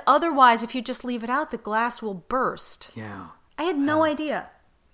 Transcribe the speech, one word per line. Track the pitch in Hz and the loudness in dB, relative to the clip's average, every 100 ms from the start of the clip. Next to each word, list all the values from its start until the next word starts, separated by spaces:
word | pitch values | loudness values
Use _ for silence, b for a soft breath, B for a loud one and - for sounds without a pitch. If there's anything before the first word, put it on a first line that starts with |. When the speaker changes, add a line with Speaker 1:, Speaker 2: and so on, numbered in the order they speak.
| - | 4
Speaker 1:
otherwise, | 277 339 277 254 226 | 4 4 6 6 6
if | 233 | 0
you | 254 | -6
just | 240 247 | -6 -6
leave | 247 240 | -6 -6
it | 226 | -4
out, | 262 302 | -4 -4
the | 226 | -8
glass | - 214 233 - | -4 -2 -2 -4
will | 220 | -8
burst. | 185 - 262 208 - - - - | -8 -4 -2 -2 -4 -8 -12 -12
Speaker 2:
Yeah. | - 110 - 85 - _ - | -12 -12 -12 -16 -18 _ -6
Speaker 1:
I | |
had | 330 294 | -2 0
no | 277 311 | 2 4
Speaker 2:
Yeah. | 311 | 2
Speaker 1:
idea. | 302 302 214 - _ _ _ _ | 0 -2 -4 -6 _ _ _ _